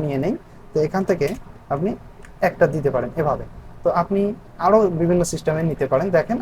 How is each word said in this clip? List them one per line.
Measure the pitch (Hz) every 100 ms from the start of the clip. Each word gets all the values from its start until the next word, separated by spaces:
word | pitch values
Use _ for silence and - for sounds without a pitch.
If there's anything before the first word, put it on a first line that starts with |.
নিয়ে | 151 135
নেই। | 151 302 - - -
তো | 156 156
এখান | 190 190
থেকে | 175 143 226 - - -
আপনি | 139 185 - - - - - 185
একটা | - 170
দিতে | 151 139
পারেন | 131 120 165
এভাবে। | 147 120 - - - -
তো | 170 175
আপনি | 170 196 202 226 - - 170
আরও | 214 202 165
বিভিন্ন | 170 180 170
সিস্টেমে | 160 - 156 165
নিতে | 143 135
পারেন। | 131 196 175
দেখেন, | 151 240